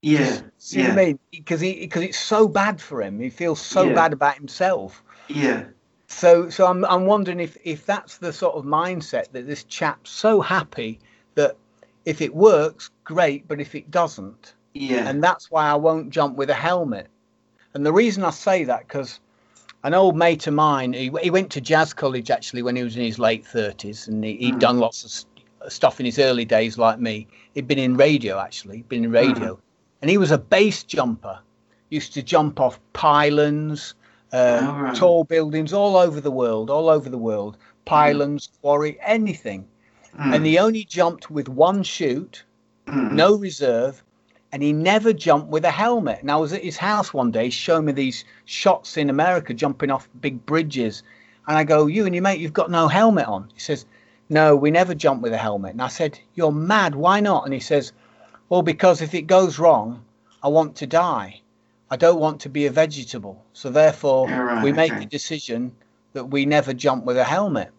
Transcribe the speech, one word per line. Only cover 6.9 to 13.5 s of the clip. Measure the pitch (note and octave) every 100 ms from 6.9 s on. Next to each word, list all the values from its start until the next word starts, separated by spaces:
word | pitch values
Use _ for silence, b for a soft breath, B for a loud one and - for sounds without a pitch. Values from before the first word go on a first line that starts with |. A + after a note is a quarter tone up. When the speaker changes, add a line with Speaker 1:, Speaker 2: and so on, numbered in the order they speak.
| F3+ F#3
Speaker 2:
wondering | G#3 F#3 F3
if, | E3+ -
if | F3 D#3 -
that's | G3+ - -
the | F3
sort | D#3 F3+ D#3
of |
mindset | C#3 D3+ F3 F3+ D3+ B2+ -
that | B2+ B2
this | D3
chap's | - - D#3+ - -
so | - G#3+ G#3+
happy | - F#3 - - A2+ A2+ b b b -
that | D3 - _ _ _ _
if | - D3+
it | D3+
works, | D3+ G#3 E3+ D3 - - _
great, | - D#3+ E3 C#3
but | -